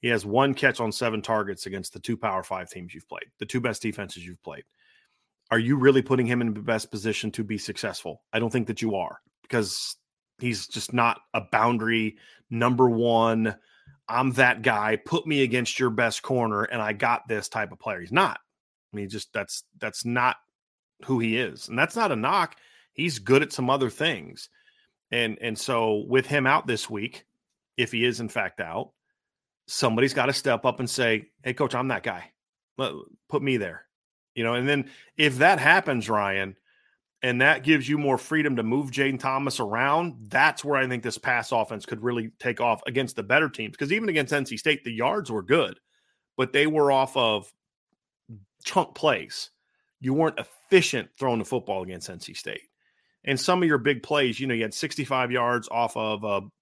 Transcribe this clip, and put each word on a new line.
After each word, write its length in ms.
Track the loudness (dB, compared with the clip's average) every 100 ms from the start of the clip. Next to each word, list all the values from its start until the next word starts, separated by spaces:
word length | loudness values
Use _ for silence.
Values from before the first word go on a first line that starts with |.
He 80 | 2
has 160 | 0
one 300 | 2 2 2
catch 260 | 4 2 2
on 120 | -4
seven 280 | -2 -2 -4
targets 460 | -2 -2 -2 -6 -8
against 260 | -10 -10
the 80 | -12
two 160 | -6 -4
Power 260 | -2 -4
Five 280 | -4 -8 -8
teams 240 | -14 -16
you've 140 | -18 -16
played, 180 | -16 -16 _
the 60 |
two 160 | -6 -4
best 220 | -2 -4
defenses 420 | -6 -6 -10 -12
you've 180 | -16 -16
played. 220 | -16 -16 -18 _ _ _ _ _ _ _ _
Are 80 | 0
you 180 | 2 4
really 240 | 6 6
putting 260 | 4 0 2
him 140 | 0
in 140 | 0
the 60 | -4
best 300 | -2 -2 -2
position 400 | -6 -4 -2 -4
to 120 | -6
be 140 | -6 -6
successful? 640 | -8 -8 -8 -8 -12 -14 _
I 60 | -2
don't 120 | 0
think 180 | -2 -2
that 120 | -2
you 140 | -2
are, 260 | -2 -6 -8 _ _
because 540 | _ -2 -2 -4 -8 -10 _ _ _ _
he's 280 | -6 -4 -6
just 280 | -8 -4
not 260 | 2 2 0 _
a 80 | -6 0
boundary 640 | 2 4 2 0 0 -2 -6 -20 -20 _
number 400 | 0 2 6 4
one, 680 | 6 4 6 4 4 0 -2 _ _ -20 _ -6
"I'm 240 | -2 0
that 300 | 4 4 4
guy, 340 | 0 0 0 -2
put 300 | -2 -4 0
me 160 | 0
against 360 | 2 2 -2 0
your 120 | 0
best 320 | 2 0 0
corner, 400 | -2 0 0 0
and 180 | -2 -4
I 140 | -4
got 340 | 0 0 0 -2
this" 220 | -6 -4
type 200 | -6 -6
of 80 | -8
player. 220 | -8 -8
He's 100 | -2
not. 300 | 2 2 -2 _ _ _ _ _
I 20 | -10
mean, 140 | -8
just, 240 | -10 -8
that's, 300 | -8 -8 -10 -14 _
that's 300 | -10 -8 -4
not 300 | 0 0 0 _ _ _ _ _ _
who 140 | -2 0
he 180 | 0 0
is. 320 | -2 -6 -8
And 100 | 0
that's 180 | 0 2
not 140 | 0
a 60 | 0
knock. 400 | 0 0 0 -6 _ _ _
He's 240 | -6 -4 -4
good 240 | 4 4
at 100 | 4
some 160 | -2 0
other 220 | 2 0
things. 580 | 0 -2 -2 -8 -18 -20 _ _ _ _ _ _
And, 260 | 0 0 -2
and 160 | -6 -6
so 460 | -2 0 2 0 2
with 180 | 2 2
him 200 | 0 4
out 200 | 2 2
this 220 | -4 -4
week, 360 | -6 -8 -10 _ _ _ _ _ -2
if 160 | -2
he 120 | 2
is 160 | 0 0
in 80 | -6
fact 320 | -4 -6 -6
out, 320 | -6 -6 -8 _ _ _ _ _ _ _ _
somebody's 480 | -2 0 2 2
gotta 180 | 2 0
step 320 | 0 0 2
up 160 | 0 -2
and 100 | -4
say, 400 | 0 2 2 -2 _
"Hey, 120 | -8
coach, 200 | -2 -2
I'm 140 | -2 -2
that 140 | -2
guy. 300 | -4 -8 -12 _ _ _ _ -6
Let, 160 | -6 -6 -14 _ _
put 120 | -4
me 160 | 0 -2
there." 300 | -2 -8 _ _ _ _ _
You 100 | -4
know, 100 | -2
and 140 | 0 0
then 220 | 0 -2 -12 -20 2
if 220 | 2 6
that 200 | 4 6
happens, 520 | 6 6 4 -2 2
Ryan, 460 | 2 2 0 -4 -8 _ _ _ _ _ _
and 180 | -2 4
that 220 | 4 4
gives 260 | 4 2 4
you 80 | 0
more 220 | 2 0
freedom 380 | 0 -2 0 0
to 60 |
move 280 | 0 0 -2
Jaden 300 | 0 0 0
Thomas 400 | -2 0 -2 -2
around, 680 | -2 2 4 4 0 -6 -4
that's 360 | 4 4 2
where 120 | -2 0
I 120 | 0
think 140 | -2
this 160 | -4 -4
pass 340 | -2 -2 0
offense 340 | 0 0 -4 -8
could 160 | -6
really 300 | -2 -2 -6 -6
take 200 | -6 0
off 220 | 0 0 -2
against 280 | -2 -2
the 80 | -6
better 260 | 2 2 2
teams. 280 | -2 -10 -6
'Cause 160 | -2
even 160 | 0 0
against 240 | -2 0
N 120 | -2
C 120 | -2 -4
State, 280 | 0 0
the 80 | -2
yards 380 | -2 0 0 -4
were 120 | -6
good, 360 | 2 2 2 -4 _ _ _ _ _ -2
but 160 | 0
they 140 | 2 2
were 240 | 4 4
off 260 | 4 2 2
of 360 | 2 2 -4 _ _ _ _ _ _ _ _ -20 -20 _
chunk 300 | -2 0 -2
plays. 560 | 0 0 0 -2 -12 -12 _ _ _ _ _
You 140 | -2
weren't 260 | 2 0 -2
efficient 680 | -12 -14 _ 6 6 -2 -6 _
throwing 200 | 0 0
the 60 |
football 380 | -2 -4 -4 -6
against 280 | -6 -10 -12
N 100 | -14
C 140 | -14
State. 280 | -12 -10 -10 _ _ _ _ _ _
And 160 | -4 -2
some 240 | 2 2
of 60 | 4
your 100 | 4
big 240 | 2 0
plays, 380 | 0 2 2 0
you 60 | -2
know, 80 |
you 80 | -2
had 120 | -2
sixty-five 560 | -4 -6 -6 -4 0 0
yards 380 | 0 2 0 -2
off 260 | -2 -2 -2
of 280 | -4 -2
a 160 | -2 -2 -4 _